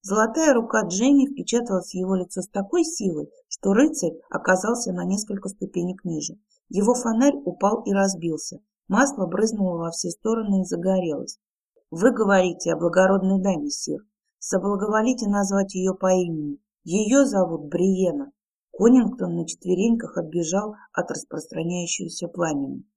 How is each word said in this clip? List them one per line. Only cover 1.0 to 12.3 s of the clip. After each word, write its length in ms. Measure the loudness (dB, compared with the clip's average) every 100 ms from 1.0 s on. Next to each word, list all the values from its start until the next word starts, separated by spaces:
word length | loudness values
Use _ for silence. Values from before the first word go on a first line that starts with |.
| 4 6 4
впечаталась 640 | -2 -2 -2 0 -4 -4
в 40 |
его 200 | -6 -2 -2
лицо 240 | -2 -8
с 80 | -6
такой 360 | -6 -2 0
силой, 440 | 0 -2 -4 -4 -8 _ _
что 240 | -4 0
рыцарь 460 | 4 4 2 -4 -6 -8
оказался 640 | -6 0 2 2 -2 -4
на 120 | -4
несколько 440 | -2 -4 -4 -8 -8
ступенек 560 | -10 -8 -4 -4 -6
ниже. 340 | -6 -6 -6 -12 _ _ _
Его 240 | 0 2
фонарь 420 | 2 0 4 4 2
упал 380 | -6 -2 0 0
и 100 | -2
разбился. 680 | 0 0 0 -4 -6 -8 -16 _ _ _
Масло 380 | 2 2 2 -4
брызнуло 520 | 0 0 0 -2 -2
во 120 | -6
все 200 | -6 -8
стороны 520 | -6 -4 -2 0 -2
и 20 |
загорелось. 760 | 0 -2 0 0 -2 -6 -8 -14 _ _ _ _ _
"Вы 220 | 2 2
говорите 600 | 4 4